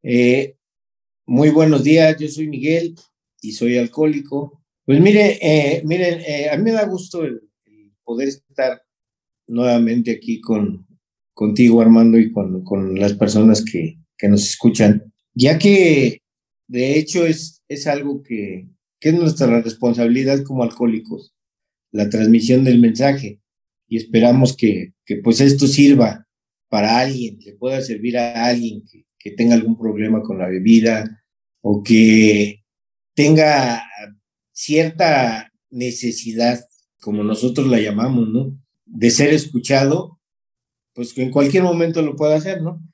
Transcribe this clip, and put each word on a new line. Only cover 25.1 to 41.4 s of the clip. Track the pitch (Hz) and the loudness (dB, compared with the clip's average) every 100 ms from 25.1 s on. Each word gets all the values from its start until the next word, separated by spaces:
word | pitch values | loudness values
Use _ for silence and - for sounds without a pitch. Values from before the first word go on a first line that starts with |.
| - | -4
pues, | 117 113 | -2 2
esto | 139 139 139 | 2 2 0
sirva | 143 143 131 110 - _ _ _ _ _ | 4 6 6 2 -2 _ _ _ _ _
para | 107 107 117 | -4 0 0
alguien, | 135 135 113 104 | -2 -6 -10 -14
le | 104 | -20
pueda | 101 127 135 | -10 -8 -8
servir | 131 107 117 123 | -8 -8 -6 -6
a | 120 117 120 | -6 -4 -2
alguien | 123 113 101 _ | -2 -4 -12 _
que, | _ _ _ | _ _ _
que | 104 | -18
tenga | 104 117 117 | -2 2 2
algún | 110 113 | 2 -2
problema | 113 104 107 107 | -4 -4 -2 -4
con | - 95 | -4 -8
la | 92 | -6
bebida | 92 101 113 113 110 110 - _ _ _ _ | -2 4 4 4 -2 -8 -14 _ _ _ _
o | 101 104 | -4 -4
que | 101 113 110 110 110 104 104 - _ _ _ _ _ - | 2 4 6 6 4 2 -2 -8 _ _ _ _ _ -2
tenga | 147 156 151 143 127 117 - 104 104 104 _ _ _ | 2 4 2 0 -2 -6 -10 -20 -20 _ _ _ _
cierta | - - 151 160 160 170 143 120 110 - _ _ | -16 -4 -2 -2 0 0 2 -2 -4 -12 _ _
necesidad, | 123 123 117 120 110 117 110 117 120 _ _ _ _ | -10 -10 -6 -8 -8 -10 -2 -2 -2 _ _ _ _
como | - 104 | -8 -6
nosotros | 104 107 123 120 131 | -4 -4 -4 -2 0
la | 117 | 0
llamamos, | 104 104 120 123 110 | -2 -4 -2 -2 -2
¿no?, | 117 139 - _ _ _ | -4 -6 -12 _ _ _
de | 113 117 | -2 0
ser | 117 143 | 2 2
escuchado, | 151 147 123 - 135 139 165 185 _ _ _ _ _ _ _ _ | 0 -2 -8 -2 0 2 -2 -6 _ _ _ _ _ _ _ _
pues | - 120 | -14 -12
que | - | -8
en | 131 | -4
cualquier | 139 | 0